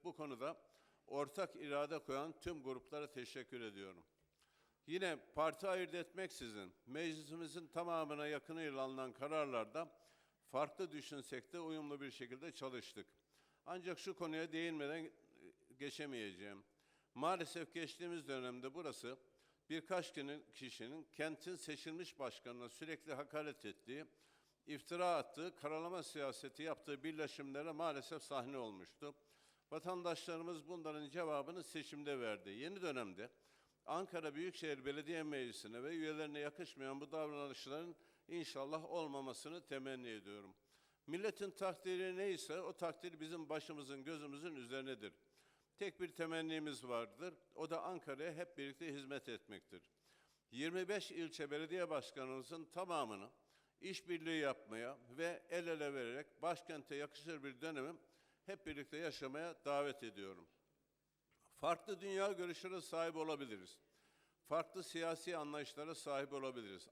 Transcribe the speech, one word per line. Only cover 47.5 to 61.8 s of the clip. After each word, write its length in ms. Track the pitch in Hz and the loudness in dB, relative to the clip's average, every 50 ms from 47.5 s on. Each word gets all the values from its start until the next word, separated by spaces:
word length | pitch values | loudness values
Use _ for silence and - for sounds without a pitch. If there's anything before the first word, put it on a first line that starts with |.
| - | -4
O 140 | - 160 156 | -4 0 0
da 140 | 165 165 - | 0 0 0
Ankara'ya 500 | 156 185 170 - - 139 131 151 175 156 | 0 -2 -2 -2 -4 -2 -2 -2 -2 0
hep 240 | 151 175 175 - - | -2 -4 -4 -2 -4
birlikte 360 | 139 139 135 - 170 165 143 | -4 -4 -2 -4 -4 -2 -2
hizmet 360 | 143 139 131 143 139 - - | -2 -2 -2 -4 -4 -2 -2
etmektir. 640 | 117 101 - - 107 92 - _ - 90 - - _ _ _ - - - - _ _ _ _ _ | -4 -4 -4 -8 -10 -10 -10 _ -14 -14 -14 -14 _ _ _ -20 -20 -20 -20 _ _ _ _ _
Yirmi 380 | - 120 143 160 170 185 185 175 | -4 0 0 2 2 2 2 4
beş 220 | 208 202 - - | 2 2 2 0
ilçe 400 | 185 170 170 156 - - 156 143 | -2 -2 -2 -2 0 -2 -2 0
belediye 380 | 143 147 160 156 165 185 175 160 | 0 0 0 0 2 2 2 4
başkanımızın 760 | 160 143 - - - 139 131 131 131 131 131 - 170 170 160 | 2 0 0 0 -4 -4 -2 -2 -2 -4 -4 -4 -6 -8 -8
tamamını 640 | - - 175 185 185 175 156 139 113 107 98 95 120 - - _ _ - - _ _ _ _ | -6 -2 -2 0 2 4 4 4 4 2 -4 -4 -8 -12 -18 _ _ -20 -20 _ _ _ _
işbirliği 580 | - 185 190 - - 165 175 165 156 165 165 156 | -6 -4 -4 -4 -2 0 -2 0 2 2 2 6
yapmaya 580 | 151 139 127 - - 104 110 113 117 123 139 127 120 117 | 6 4 4 2 -2 -6 -4 -2 -2 -2 -4 -8 -12 -14
ve 340 | 120 135 165 170 175 - - - | -4 0 0 0 0 -2 -4 0
el 180 | 170 175 175 170 | 0 0 2 2
ele 260 | 165 156 147 143 139 | 2 2 2 2 2
vererek 480 | 139 123 117 120 135 151 - - - | 2 0 0 0 -2 -4 -6 -8 0
başkente 540 | 151 170 170 - - - 160 151 131 - 147 | 2 2 2 2 0 -6 -6 -6 -4 -4 -2
yakışır 480 | 139 147 147 - - 147 160 165 147 135 | -2 -2 -2 -4 -10 -6 -6 -6 -4 -4
bir 180 | 139 131 123 | -4 -6 -2
dönemi 340 | 127 160 160 143 131 147 170 - - - - - - - _ _ _ | -4 -2 0 0 0 -2 -4 -6 -12 -20 -20 -20 -20 -20 _ _ _
hep 200 | - 196 - - | -8 -8 -6 -4
birlikte 320 | 160 151 143 139 - - 151 | -6 -4 -4 -4 -4 -2 0
yaşamaya 580 | 165 160 131 - 143 135 131 147 165 170 160 - - | 0 0 0 0 -2 -2 -2 -2 -2 -2 -4 -4 2
davet 380 | 143 143 143 143 143 131 135 - | 4 6 6 6 4 2 0 -4
ediyorum. 440 | 113 101 98 98 95 95 87 85 - _ _ _ _ _ _ _ _ _ _ _ _ _ _ _ _ _ _ _ - - | -6 -4 -4 -4 -4 -6 -8 -12 -18 _ _ _ _ _ _ _ _ _ _ _ _ _ _ _ _ _ _ _ -20 -10
Farklı 460 | - - 151 170 165 | 2 4 4 4 4